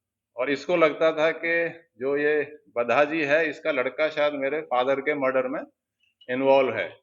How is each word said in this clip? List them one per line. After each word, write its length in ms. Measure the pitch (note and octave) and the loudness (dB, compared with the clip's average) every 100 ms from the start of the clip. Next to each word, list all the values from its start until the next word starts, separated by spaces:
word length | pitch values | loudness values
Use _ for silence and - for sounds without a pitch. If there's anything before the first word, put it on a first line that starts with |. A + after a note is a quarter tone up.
| _ _ _ - | _ _ _ -6
और 140 | C3 | -4
इसको 260 | C#3 - F3 | -4 0 2
लगता 360 | D#3 C#3 D#3+ | 2 4 0
था 180 | D3+ D#3+ | 2 0
कि 380 | D#3+ E3 E3+ E3 E3 _ A2 | -2 -2 -2 -2 -6 _ -8
जो 180 | C3+ C#3+ | -4 0
ये 400 | D3 D3+ D3 - _ A#2 | 0 0 -2 -10 _ -4
बधाजी 480 | A#2+ B2 D3 D#3+ | 2 2 2 0
है, 260 | C#3 D#3 D#3 | 2 2 0
इसका 200 | C3 D#3+ | -4 -4
लड़का 380 | C#3 B2+ C#3+ D#3 | -2 -2 -2 -2
शायद 260 | D3+ D3 | 0 -2
मेरे 260 | C#3+ C3+ D3+ | 0 -4 -4
फादर 400 | D#3 B2 C3 C3+ | -2 0 0 0
के 140 | D3 | 0
मर्डर 340 | D3 C3 C3 B2+ | -2 0 0 -2
में 120 | D#3+ C#4+ _ _ _ _ _ - | -6 -10 _ _ _ _ _ -8
इन्वॉल्व 440 | B2+ C3+ C#3 B2+ | -2 4 4 4
है। 240 | A2+ E2 - | -2 -6 -8